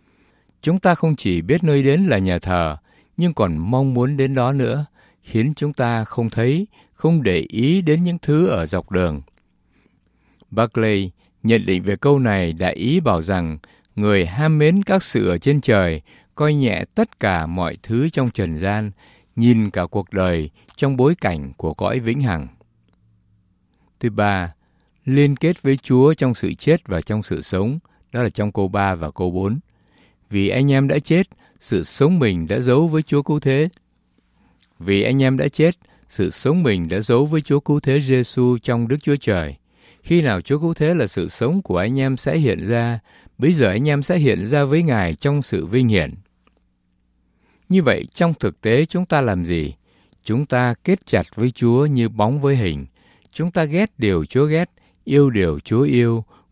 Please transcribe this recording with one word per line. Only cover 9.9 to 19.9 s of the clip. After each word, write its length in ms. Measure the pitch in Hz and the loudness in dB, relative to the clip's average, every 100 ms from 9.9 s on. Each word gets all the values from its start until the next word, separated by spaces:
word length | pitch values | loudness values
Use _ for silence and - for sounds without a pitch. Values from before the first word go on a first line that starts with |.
| _ _ _ _ _ - | _ _ _ _ _ -8
Barclay 600 | 107 113 117 110 101 95 - _ _ | -2 -2 0 0 0 -2 -10 _ _
nhận 240 | - 117 92 | 0 2 2
định 160 | 92 | -2
về 140 | 92 101 | -2 -2
câu 220 | 143 143 | 2 2
này 340 | 123 98 87 | 2 0 -2
đại 220 | 82 92 | -2 -4
ý 260 | - 110 170 | -2 -2 0
bảo 220 | 147 87 | 2 0
rằng 360 | 82 92 82 78 - _ _ - | 0 -2 -4 -8 -14 _ _ -4
người 300 | 104 101 85 | 0 2 0
ham 320 | 98 156 156 | 0 0 4
mến 240 | 151 190 | 4 2
các 200 | 196 190 | 2 -2
sự 260 | - 120 98 | 0 -2 0
ở 100 | 87 | 0
trên 220 | 139 147 | 0 0
trời 420 | 131 104 90 78 - _ _ | 2 2 2 -2 -10 _ _
coi 200 | - 151 | -2 0
nhẹ 300 | 147 127 101 - | 2 0 -2 -4
tất 260 | - 220 - | -2 -2 -2
cả 260 | 107 87 80 | -2 -2 -2
mọi 300 | 87 85 - | -4 -4 -6
thứ 260 | - 113 156 | -4 -2 -2
trong 220 | 151 127 | -2 -2
trần 260 | - 92 78 | -2 -4 -2
gian, 340 | 95 104 107 98 _ _ _ - | -2 -2 -4 -10 _ _ _ 2
nhìn 340 | 117 113 107 | 4 4 2
cả 160 | 98 | -2
cuộc 260 | 87 | -4